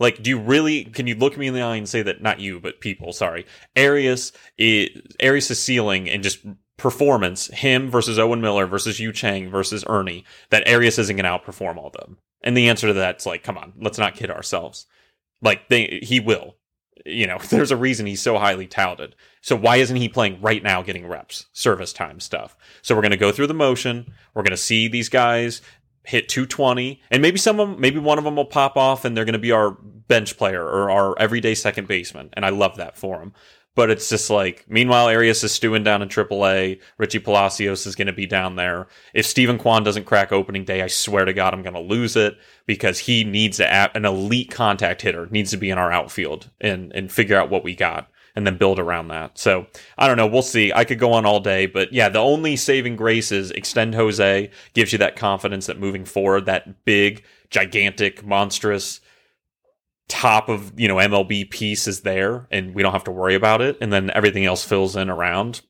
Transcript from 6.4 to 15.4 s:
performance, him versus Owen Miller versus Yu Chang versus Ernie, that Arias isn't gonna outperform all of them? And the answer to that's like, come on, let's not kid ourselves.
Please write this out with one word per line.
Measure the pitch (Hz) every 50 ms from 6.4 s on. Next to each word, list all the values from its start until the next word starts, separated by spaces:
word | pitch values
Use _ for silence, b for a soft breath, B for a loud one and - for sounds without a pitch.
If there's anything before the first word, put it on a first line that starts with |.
| - 101 98 _ _ _ _ -
performance, | - 131 - - 147 143 135 113 95 90 92 - - -
him | - - 131 135 127 127 135 131
versus | 120 120 110 120 110 110
Owen | 110 117 120 117
Miller | 113 107 101 101 95
versus | 90 95 101 - 110 104 110
Yu | 110 113 104
Chang | - - 107 98 98 92 92
versus | 92 98 95 - 107 104 -
Ernie, | - 110 101 95 92 85 90 - B B B B B
that | - 107 -
Arias | - 120 120 120 117 107 -
isn't | 110 98 98
gonna | 98 95 90 90 87
outperform | - - 95 - 95 90 85
all | 85 71 73
of | -
them? | - - - - _ _ _ _ _ -
And | 120 123
the | 123 120 120
answer | 117 - 113 107
to | 101
that's | 95 92 90 92 - -
like, | 101 85 87 -
come | - 98 82
on, | 78 78 98 -
let's | 110 107 - -
not | 107 98 -
kid | - 113 95
ourselves. | 90 - - - - 87 85 - - - - _ _ _ _ _ _ _ _ _ _ -